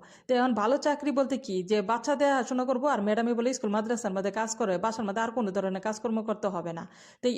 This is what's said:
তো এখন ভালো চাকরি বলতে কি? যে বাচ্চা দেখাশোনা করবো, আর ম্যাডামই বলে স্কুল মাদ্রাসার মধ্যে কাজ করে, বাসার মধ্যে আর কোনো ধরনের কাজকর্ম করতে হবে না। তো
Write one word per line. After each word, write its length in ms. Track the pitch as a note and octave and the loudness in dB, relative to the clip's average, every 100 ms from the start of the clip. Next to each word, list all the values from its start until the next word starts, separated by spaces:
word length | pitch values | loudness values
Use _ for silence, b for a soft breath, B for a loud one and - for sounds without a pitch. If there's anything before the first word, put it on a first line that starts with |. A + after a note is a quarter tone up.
| B B | B B
তো 80 | B | B
এখন 180 | B3 B3+ | 2 2
ভালো 220 | G#3+ G#3+ C#4 | 2 2 2
চাকরি 320 | D4 C#4+ C#4+ | 2 2 2
বলতে 260 | C4 B3+ C4+ | 2 2 0
কি? 200 | A#3 F#3 | -2 -2
যে 160 | F3+ G#3+ | 0 0
বাচ্চা 300 | G3 A#3 D4 | 2 0 0
দেখাশোনা 500 | C4+ C#4+ C4+ A#3 B3+ | 2 4 4 2 0
করবো, 220 | B3+ B3 C#4+ | 0 0 2
আর 140 | A#3 | 2
ম্যাডামই 320 | G3+ G#3+ A#3 | 2 2 2
বলে 140 | A#3 A#3 | 2 0
স্কুল 160 | C4 A3 | 0 0
মাদ্রাসার 420 | G#3+ A3 A#3 G#3 | 0 0 -2 -2
মধ্যে 180 | F#3+ G3 | -2 -2
কাজ 200 | G#3 A3 - | -2 -4 -2
করে, 180 | G#3+ F3 | -2 0
বাসার 260 | A3+ A3 | -2 -2
মধ্যে 180 | G3+ G#3 | -4 -2
আর 80 | A#3 | -2
কোনো 200 | A#3 G#3 | -2 -2
ধরনের 320 | F#3+ F#3+ F#3 | 0 -2 -2
কাজকর্ম 360 | G#3+ G#3+ A#3 A3 | -4 -4 -2 -2
করতে 260 | A3 G#3 G3+ | -2 -4 -4
হবে 240 | F3 E3+ | -4 -6
না। 120 | E3 F#3 B B B | -8 -12 B B B
তো 80 | B3 | -2